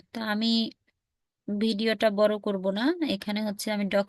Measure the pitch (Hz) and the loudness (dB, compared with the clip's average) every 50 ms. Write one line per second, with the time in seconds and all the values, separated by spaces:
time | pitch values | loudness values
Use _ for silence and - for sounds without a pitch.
0 | - _ - 233 220 214 208 214 226 226 226 226 226 - - _ _ _ _ _ | -14 _ -10 -8 -4 -2 -2 0 2 2 2 2 0 -2 -6 _ _ _ _ _
1 | _ _ _ _ _ _ _ _ - - 208 208 226 226 214 196 220 226 220 208 | _ _ _ _ _ _ _ _ -8 -6 -2 0 0 0 0 0 0 0 0 2
2 | 226 220 202 202 214 208 214 208 - 208 196 190 185 196 196 208 240 302 359 349 | 2 2 4 4 2 2 2 0 -2 -4 -2 -2 -2 -2 0 0 0 0 0 0
3 | 311 254 196 202 - 208 208 214 214 214 202 - - 214 214 202 202 190 208 202 | -2 -2 -2 -4 -4 -4 -4 -2 -2 -4 -4 -4 -4 -4 -2 -2 -2 0 0 0
4 | 196 | 0